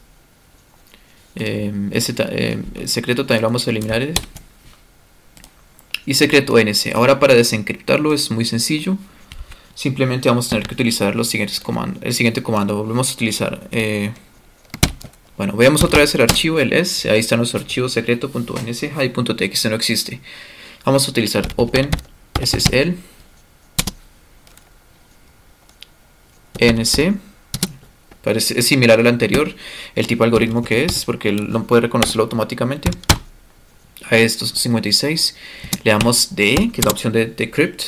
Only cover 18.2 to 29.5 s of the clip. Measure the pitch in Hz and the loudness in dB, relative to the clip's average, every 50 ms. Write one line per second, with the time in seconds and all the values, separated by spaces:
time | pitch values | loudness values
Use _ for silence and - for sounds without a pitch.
18.2 | - 135 - 123 117 - - - 120 113 120 - 147 143 139 156 135 127 131 127 | -2 -6 -6 -6 -8 -6 -6 -8 -6 -6 -8 -6 -8 -6 -4 -2 -2 -2 -2 -2
19.2 | 120 120 135 - 95 98 - - - 113 110 113 - - 113 - - - 131 - | -2 -2 -2 -2 -2 -2 -2 -2 -2 -2 -2 -2 -2 -2 -2 -2 -4 -6 -8 -14
20.2 | - - - - - - - - - - - - - 131 135 135 135 135 131 123 | -16 -18 -20 -20 -20 -20 -20 -20 -20 -20 -14 -6 0 2 2 2 2 0 0 -2
21.2 | 110 101 - 104 95 - - - 120 117 - 131 139 147 - - - - - - | 0 0 0 -2 -2 -2 -2 -2 -2 0 0 0 0 0 -2 -6 -6 -8 -20 -20
22.2 | - - - - 127 117 - 110 - - - 127 147 170 175 180 - - - - | -14 -10 -6 -4 -2 -2 0 0 0 2 2 2 2 2 -2 -6 -8 -18 -20 -20
23.2 | - - _ _ _ _ _ _ _ _ _ - - - - - - - _ _ | -20 -20 _ _ _ _ _ _ _ _ _ -8 -6 -6 -8 -14 -20 -20 _ _
24.2 | _ _ - - - - - - _ _ _ _ _ _ _ _ _ _ _ _ | _ _ -20 -20 -20 -20 -20 -20 _ _ _ _ _ _ _ _ _ _ _ _
25.2 | - - _ _ - - - _ _ _ _ - - - _ _ _ _ _ _ | -20 -20 _ _ -20 -20 -20 _ _ _ _ -20 -20 -20 _ _ _ _ _ _
26.2 | _ _ _ _ _ _ - - 117 120 113 113 113 - - - 147 185 208 - | _ _ _ _ _ _ -4 2 2 2 4 2 0 0 2 2 2 2 0 -2
27.2 | - - - _ _ _ - - - - - - - - - _ _ - - - | -6 -14 -20 _ _ _ -10 -8 -8 -8 -10 -14 -20 -20 -20 _ _ -20 -14 -6
28.2 | - 110 107 113 113 - 113 123 120 - 135 131 123 117 113 110 117 120 120 117 | -2 -2 0 0 0 -2 0 0 0 2 2 4 6 6 6 6 6 4 2 2
29.2 | 120 101 - 139 156 170 | 0 0 2 0 0 -2